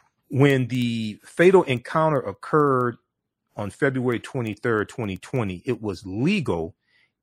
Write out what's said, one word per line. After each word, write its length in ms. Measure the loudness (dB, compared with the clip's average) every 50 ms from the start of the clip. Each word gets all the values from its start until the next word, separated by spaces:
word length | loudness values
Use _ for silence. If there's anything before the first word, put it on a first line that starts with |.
| -20 _ _ _ _ _
when 400 | 0 2 4 4 4 2 0 -2
the 500 | -2 -2 -2 -2 -2 -4 -6 -8 -10 -12 -18
fatal 400 | -6 2 6 6 8 8 8 6
encounter 560 | 4 0 -4 -4 -2 0 0 2 2 0 0
occurred 800 | -2 -4 -10 -10 -6 0 2 2 4 4 2 2 0 -2 -4 -8 _ _ _ _ _ _ _ _ _ _ _
on 140 | -8 -8 -8
February 500 | -4 0 0 0 0 0 -2 -2 -2 -2
twenty-third, 680 | -6 -8 -8 -6 -6 -6 -6 -4 -2 -2 0 0 -2 -4
twenty 280 | -6 -8 -6 -6 -8
twenty, 460 | -10 -10 -6 -4 -4 -2 -4 -6 -6 -6
it 160 | -6 -6 -4
was 240 | -6 -8 -8 -8 -10
legal 680 | -8 -4 -2 0 0 0 0 -2 -2 -2 -4 -4 -8 -10 _ _ _ _ _ _ _ _ _